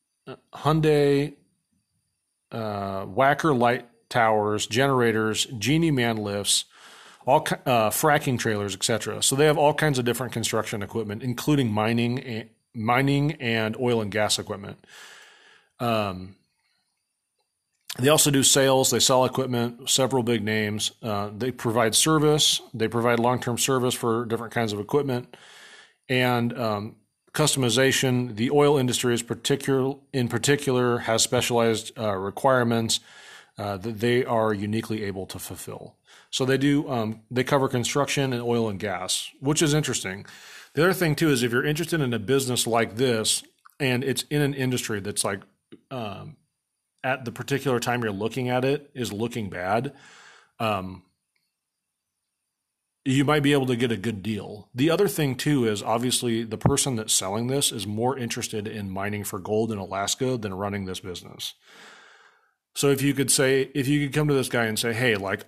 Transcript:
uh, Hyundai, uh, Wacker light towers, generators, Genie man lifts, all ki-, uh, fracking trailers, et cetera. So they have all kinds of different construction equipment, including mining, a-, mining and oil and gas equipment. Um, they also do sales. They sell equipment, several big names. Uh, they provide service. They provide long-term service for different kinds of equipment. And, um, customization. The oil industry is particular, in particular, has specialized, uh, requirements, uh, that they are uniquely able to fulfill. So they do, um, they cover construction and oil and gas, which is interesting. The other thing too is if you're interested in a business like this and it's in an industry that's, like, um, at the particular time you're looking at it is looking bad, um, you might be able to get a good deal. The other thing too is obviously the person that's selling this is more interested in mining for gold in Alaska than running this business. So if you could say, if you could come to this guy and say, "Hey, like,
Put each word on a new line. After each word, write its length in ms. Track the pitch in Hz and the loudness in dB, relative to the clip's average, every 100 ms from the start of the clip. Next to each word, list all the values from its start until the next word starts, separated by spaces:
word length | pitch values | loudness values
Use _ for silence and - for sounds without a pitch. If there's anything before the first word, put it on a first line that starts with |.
| _ _ - | _ _ -20
uh, 100 | 131 _ | -20 _
Hyundai, 840 | - 143 160 156 147 143 139 147 - _ _ _ _ _ _ _ _ _ _ _ | -4 0 2 4 4 4 2 0 -6 _ _ _ _ _ _ _ _ _ _ _
uh, 520 | 117 110 101 98 98 98 | -8 -6 -6 -6 -6 -4
Wacker 520 | 95 135 147 165 131 | 2 4 4 2 4
light 300 | 120 123 - _ - | 4 2 -4 _ -4
towers, 580 | 127 113 107 104 104 - | 2 4 4 2 0 -2
generators, 800 | 117 139 131 117 110 110 104 - 123 | 2 4 4 4 2 0 -2 -4 -4
Genie 340 | 104 156 165 | 0 2 2
man 260 | 139 117 110 | 2 2 0
lifts, 480 | 104 101 98 - - - - - - - - | -2 -4 0 -2 -2 -12 -20 -20 -20 -8 2
all 160 | 143 | 2
ki-, 140 | - - - | 2 -2 2
uh, 240 | 120 107 | 2 2
fracking 460 | - 156 147 151 120 | 2 4 4 2 0
trailers, 380 | 117 104 101 95 | 0 -2 -2 -4
et 80 | |
cetera. 400 | - 110 - 104 | -2 -2 -4 -2
So 140 | - 135 | 0 4
they 80 | 151 | 4
have 120 | 151 | 4
all 160 | 147 | 4
kinds 260 | 156 156 127 | 2 0 0
of 60 | 120 | 0
different 280 | 120 123 | -2 -4
construction 480 | 113 110 113 107 113 | -4 -2 -2 -2 -6
equipment, 420 | 92 113 110 104 | -6 -6 -6 -6
including 480 | 127 120 - 147 123 | -6 -4 0 2 2
mining, 480 | 104 107 117 120 123 | 2 2 2 0 -2
a-, 300 | 135 110 117 _ _ | -6 -10 -12 _ _
mining 600 | 117 110 120 139 143 143 | -6 0 2 4 2 0
and 440 | - 123 113 110 110 | -2 -2 0 -2 -2
oil 240 | 123 117 | 0 0
and 100 | 104 | 0
gas 260 | 104 104 - | 0 0 0
equipment. 460 | 98 101 98 - _ - - - - - - - _ - | -4 -10 -12 -16 _ -20 -20 -20 -20 -20 -20 -20 _ -6
Um, 560 | 120 113 101 92 95 101 _ _ _ _ _ _ _ _ _ _ _ _ _ _ - - | -2 0 -2 -6 -12 -18 _ _ _ _ _ _ _ _ _ _ _ _ _ _ -16 -2
they 100 | 131 | 4
also 200 | 151 151 | 4 4
do 140 | 139 | 4
sales. 480 | 123 147 135 131 131 | 4 4 4 4 2
They 80 | 117 | 2
sell 260 | - 131 127 | 4 4 4
equipment, 640 | 123 131 120 117 120 - | 0 -2 0 -2 -4 -2
several 320 | - 127 127 | 0 2 2
big 220 | 117 117 | 0 0
names. 480 | 104 110 107 107 - - | 0 -2 -2 -2 -6 -6
Uh, 300 | 117 101 104 104 | -6 -4 -6 -6
they 160 | 127 | -6
provide 440 | 123 123 113 113 107 | -4 -2 2 2 4
service. 640 | 160 160 151 151 - - - | 4 4 4 4 4 0 -4
They 160 | 117 110 | -4 -2
provide 320 | 117 117 120 | 2 2 4
long-term 380 | 117 123 127 117 | 4 2 -2 -2
service 380 | - 131 123 120 | 0 2 0 0
for 280 | 120 113 117 | 0 0 -2
different 280 | 113 113 | -4 -4
kinds 180 | - 113 | -2 -2
of 80 | 101 | -2
equipment. 560 | 104 147 143 123 123 - - - - - - _ - | -2 0 0 -2 -6 -16 -20 -20 -20 -20 -20 _ -2
And, 500 | 127 127 123 120 117 | 2 2 2 0 -2
um, 380 | 113 104 107 - _ _ _ | -4 -4 -6 -14 _ _ _
customization. 1000 | - 151 143 123 127 135 123 135 123 123 104 | 0 0 2 2 4 4 4 2 0 -2 -2
The 160 | 123 | 0
oil 260 | 147 147 147 | 4 4 4
industry 380 | 127 117 127 120 | 2 0 0 0
is 80 | |
particular, 720 | - 110 - 139 - 135 131 143 _ | -2 -4 -2 -2 0 0 0 -4 _
in 140 | 135 120 | -4 -2
particular, 720 | 117 110 143 139 123 123 120 | 0 2 2 2 2 2 0
has 240 | 117 113 | 0 0
specialized, 680 | - 127 117 120 117 107 - - | 2 0 2 2 2 0 -4 -6
uh, 160 | 107 | -4
requirements, 840 | 98 98 98 135 131 117 117 113 - - - - - - - | -4 -4 0 2 4 4 2 0 -2 -6 -20 -20 -20 -20 -10
uh, 200 | 101 98 | -8 -6
that 220 | 107 107 | -8 -2
they 240 | 117 120 | 2 2
are 300 | 127 120 110 | 2 2 2
uniquely 500 | 104 104 107 107 110 | 0 -2 -4 -4 -6
able 220 | 101 98 90 | -6 -8 -10
to 140 | 90 | -12
fulfill. 560 | - 92 - - - _ _ - _ | -14 -14 -14 -14 -16 _ _ -20 _
So 160 | - 131 | -2 2
they 120 | 135 | 2
do, 300 | 143 143 156 | 4 2 0
um, 320 | 127 107 107 - | -2 -2 -6 -6
they 120 | 123 | -2
cover 240 | 127 147 135 | 2 2 2
construction 640 | 123 113 147 139 - 135 | 0 0 0 0 0 0
and 120 | 123 | -2
oil 260 | 120 120 113 | 0 0 0
and 100 | 95 | -2
gas, 500 | 104 90 92 - - - | -6 -6 -4 -4 -6 -6
which 220 | 135 156 | -2 2
is 120 | 165 | 2
interesting. 520 | 151 147 117 98 95 101 - - - - | 2 0 -4 -6 -10 -12 -20 -20 -20 -8
The 100 | - | 0
other 100 | 175 | 2
thing 220 | 175 170 147 | 2 0 2
too 140 | 165 | 2
is 120 | 131 | 2
if 100 | 120 | 2
you're 140 | 120 147 | 0 0
interested 360 | 151 165 170 | -2 -2 -2
in 120 | 131 | 0
a 60 | 117 | -2
business 480 | 98 135 123 120 - | 0 0 0 -2 0
like 300 | 113 110 98 | 0 0 0
this 460 | 131 113 107 - - _ _ - | 0 0 0 -4 -6 _ _ -4
and 240 | 135 123 | -2 0
it's 200 | 135 123 - | -2 -4 -2
in 120 | 147 | 0
an 120 | 143 | 0
industry 460 | 139 131 123 - 107 | 0 -2 -2 -4 -6
that's, 240 | 95 101 | -6 -4
like, 180 | 110 98 - _ _ - - | -2 -4 -8 _ _ -20 -14
um, 480 | 131 110 98 101 - _ _ _ _ _ _ | -10 -10 -10 -14 -20 _ _ _ _ _ _
at 220 | 131 135 120 | -4 -4 -4
the 60 | |
particular 480 | - 120 139 139 120 | -10 -4 -2 0 0
time 240 | 123 123 | 0 -2
you're 80 | 113 | -2
looking 380 | 95 110 135 123 | -4 -4 -4 -2
at 160 | 123 131 | 0 0
it 240 | 143 - | -2 -6
is 200 | - 113 | -8 -6
looking 360 | 101 117 120 101 | -4 -6 -6 -8
bad, 440 | 90 90 110 135 - - - - - _ - | -6 -2 -2 -2 -10 -20 -20 -20 -20 _ -6
um, 440 | 113 101 92 92 _ _ _ _ _ _ _ _ _ _ _ _ _ _ _ _ _ _ _ _ - | -4 -2 -6 -12 _ _ _ _ _ _ _ _ _ _ _ _ _ _ _ _ _ _ _ _ -2
you 180 | 131 | 2
might 200 | 139 151 | 2 2
be 100 | 143 | 4
able 140 | 143 131 | 2 2
to 80 | 120 | 0
get 160 | 123 | 0
a 60 | 110 | -2
good 240 | 117 110 | -4 -6
deal. 480 | 95 107 - 107 - 123 | -6 -6 -8 -14 -10 -2
The 140 | 151 | 0
other 180 | 165 202 | 2 0
thing 280 | - 147 127 | 0 -2 -2
too 300 | 147 143 113 | 0 2 2
is 160 | 104 | 0
obviously 600 | 117 113 123 117 123 113 | -2 -2 0 -2 -2 -2
the 140 | 117 107 | -4 -2
person 380 | 123 143 143 117 | 0 0 0 -2
that's 180 | 110 | -2
selling 340 | - 95 104 120 | -2 -2 -2 -2
this 240 | 139 139 | -2 -2
is 160 | 120 98 | -4 -6
more 300 | 107 120 135 | -2 -2 -2
interested 500 | 117 123 110 110 104 | -6 -6 -6 -6 -8
in 220 | 110 98 | -8 -8
mining 340 | 95 101 104 | -6 -6 -6
for 160 | 101 104 | -6 -8
gold 320 | 92 107 113 | -2 0 0
in 60 | 107 | -4
Alaska 600 | 92 95 98 - 131 127 | -6 -4 -4 -2 -2 -2
than 160 | 104 | -4
running 320 | 92 101 101 92 | -4 -4 -4 -6
this 140 | 92 | -8
business. 540 | 95 87 - - - - _ - - - - - _ _ _ _ _ - | -10 -12 -14 -14 -14 -14 _ -20 -20 -20 -20 -20 _ _ _ _ _ -2
So 140 | 143 | 2
if 120 | 139 | 2
you 120 | 139 | 2
could 180 | 131 127 | 0 0
say, 400 | - 131 135 131 | 2 4 2 0
if 140 | 147 127 | -2 0
you 180 | 147 143 | 0 0
could 80 | |
come 140 | 147 151 | 0 2
to 60 | |
this 160 | 139 123 | 2 0
guy 160 | 127 113 | 0 0
and 120 | 110 | 0
say, 160 | 117 | -2
"Hey, 220 | 113 127 104 | 0 2 2
like, 280 | 98 101 | 0 -6